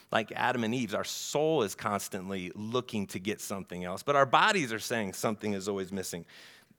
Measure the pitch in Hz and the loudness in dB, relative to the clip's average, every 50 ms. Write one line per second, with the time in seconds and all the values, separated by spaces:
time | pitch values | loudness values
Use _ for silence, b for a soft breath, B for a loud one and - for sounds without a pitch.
0 | B B - 113 110 - - - - 120 127 123 113 110 120 135 120 95 104 98 | B B 0 0 0 0 -2 0 2 2 2 2 2 0 0 0 0 0 -2 -2
1 | 95 - - - - - - 147 151 160 160 147 110 98 - - - 110 104 98 | -2 -4 -6 -6 -6 -2 0 2 4 4 4 4 2 2 0 -2 -2 0 0 0
2 | - - - 98 92 95 98 95 87 87 - 98 107 110 117 123 120 - - 107 | -2 -4 -6 -6 -6 -4 -4 -4 -4 -6 -6 -8 -6 -2 -2 -2 -2 0 -2 -2
3 | 98 95 - 98 90 107 101 - - - 104 98 90 - 87 90 90 90 92 98 | -2 -2 -4 -4 -4 -4 -4 -4 -6 -6 -6 -8 -8 -8 -8 -6 -6 -6 -6 -4
4 | - - 143 139 139 127 - 156 175 214 214 196 143 117 110 107 - - 120 117 | 0 2 4 6 6 6 6 6 6 6 6 4 2 0 -2 -4 -2 -2 0 0
5 | 107 95 92 - - 120 107 - - 107 104 98 92 104 101 98 95 90 98 98 | 0 -2 -2 -2 0 0 0 0 0 0 0 0 0 -2 -2 -2 -2 -2 -4 -4
6 | 92 - - 87 82 B B B B B B B B B B | -4 -4 -6 -8 -8 B B B B B B B B B B